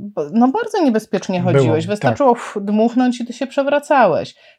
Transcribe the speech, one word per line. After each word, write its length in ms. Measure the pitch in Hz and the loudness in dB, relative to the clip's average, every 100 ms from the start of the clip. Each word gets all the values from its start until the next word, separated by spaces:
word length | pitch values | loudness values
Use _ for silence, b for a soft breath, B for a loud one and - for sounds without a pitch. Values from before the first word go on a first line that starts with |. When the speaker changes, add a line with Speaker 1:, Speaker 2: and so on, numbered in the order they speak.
| 202 | -10
Speaker 1:
b-, 160 | 196 147 | -8 -2
no 160 | 214 254 | 2 2
bardzo 360 | 392 466 427 | 2 -4 0
niebezpiecznie 560 | 294 220 - 190 - 180 | 0 0 -2 -6 -4 -2
Speaker 2:
Było, 120 | 180 | 2
Speaker 1:
chodziłeś, 320 | 139 127 156 | 2 2 0
Speaker 2:
tak. 60 | 165 | -2
Speaker 1:
wystarczyło 420 | 208 - - 277 | -2 -2 2 2
f-, 240 | 240 - 208 | 2 -4 -8
dmuchnąć 600 | 202 208 226 240 254 240 | -2 0 2 2 0 -2
i 60 | 240 | -10
ty 60 | |
się 140 | - 269 | -8 -6
przewracałeś. 880 | - 277 196 - 285 208 131 - b b | -4 -2 -2 2 4 4 2 -4 b b